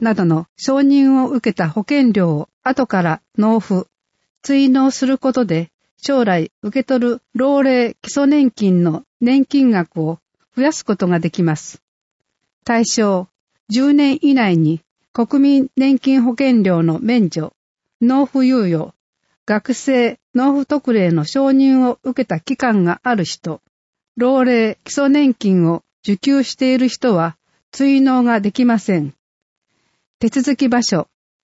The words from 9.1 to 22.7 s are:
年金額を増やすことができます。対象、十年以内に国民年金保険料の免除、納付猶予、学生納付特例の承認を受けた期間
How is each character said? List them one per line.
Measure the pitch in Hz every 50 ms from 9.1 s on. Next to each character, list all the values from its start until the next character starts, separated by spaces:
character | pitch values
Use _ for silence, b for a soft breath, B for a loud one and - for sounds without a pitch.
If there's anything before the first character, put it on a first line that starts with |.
| _ _
年 | 233 240 262 277 262
金 | - - 277 269 240
額 | 220 180 170 - - 170
を | 156 156 165 - _ _ _ _ _ _ _
増 | 240
や | 262 311
す | 302 - -
こ | - 202
と | - 202 180
が | 180 170
で | 170 165
き | - -
ま | 170 165 156
す。 | - - - - - _ _ _ _ _ _ _ _ _ _ _ _ _ _ _ _ _
対 | - 233 226 233
象、 | - - 240 214 202 190 180 185 - _ _ _ _ _ _ _ -
十 | 208 247 269 285
年 | 285 294 285 277 269 -
以 | - 285 269
内 | 254 226 190 175
に | 160 160 151 165 160 - _ _ _ _ _
国 | - - 226 - - 277
民 | 277 285 277 277 269 - _
年 | 262 269 277 269 240
金 | - 269 269 269
保 | 233 254
険 | 233 - 277 262 247 220
料 | 190 190 175 165 165
の | 165 160 -
免 | - 220 247 240 196 160
除、 | - 165 156 - - _ _ _ _ _ _ _ _ _
納 | 233 247 262 277 285
付 | - - 269 254
猶 | 254 262 247 202 180
予、 | 165 156 156 - - _ _ _ _ _ _ _ _ _ _
学 | - 214 208 - - 247
生 | - - 277 262 247 240 220 - - _ _ -
納 | 247 262 285
付 | 277 285 262
特 | - 294 285 - 262
例 | 226 208 185 170
の | 165 160 151
承 | - - 269 269 269
認 | 269 269 269 269 262 262 254 247
を | - - -
受 | 262 247 -
け | 247
た | - 170 160
期 | - - 262
間 | - 262 240